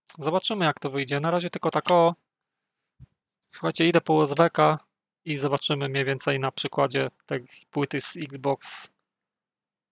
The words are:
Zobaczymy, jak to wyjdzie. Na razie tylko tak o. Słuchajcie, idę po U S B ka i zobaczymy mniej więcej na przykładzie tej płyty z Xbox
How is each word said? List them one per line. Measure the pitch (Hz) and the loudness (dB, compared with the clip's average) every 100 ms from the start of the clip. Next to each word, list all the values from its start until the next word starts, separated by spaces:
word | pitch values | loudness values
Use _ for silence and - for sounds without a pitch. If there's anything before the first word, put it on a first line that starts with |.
| _ - | _ -6
Zobaczymy, | 139 180 - 214 160 | -2 -2 -2 0 0
jak | - | 0
to | 143 | -4
wyjdzie. | 139 131 143 | -4 -2 -2
Na | 165 | 0
razie | 175 175 | -2 -2
tylko | - 160 | -4 -2
tak | 151 - | 0 4
o. | 180 170 170 _ _ _ _ _ _ _ _ - _ _ _ _ | 6 4 2 _ _ _ _ _ _ _ _ -20 _ _ _ _
Słuchajcie, | - 165 - 170 | -6 -6 2 4
idę | 165 | 4
po | - | 4
U | 156 | 2
S | 147 | 2
B | 143 165 | 4 2
ka | - 151 156 _ _ _ _ 165 | 4 2 2 _ _ _ _ -8
i | 147 | -4
zobaczymy | 139 139 - 143 139 | 0 0 -2 -2 -2
mniej | 135 135 | -2 -2
więcej | 135 - 139 | -2 -2 -2
na | 131 | -2
przykładzie | - 135 - 139 135 135 _ - | -4 -4 0 0 2 -2 _ -8
tej | 139 127 - _ | -8 -8 -20 _
płyty | 147 143 139 | -4 -4 -4
z | - 175 | -8 -10
Xbox | 143 135 139 135 - - - _ _ _ _ _ _ _ _ _ _ | -10 -6 -4 -4 -6 -14 -16 _ _ _ _ _ _ _ _ _ _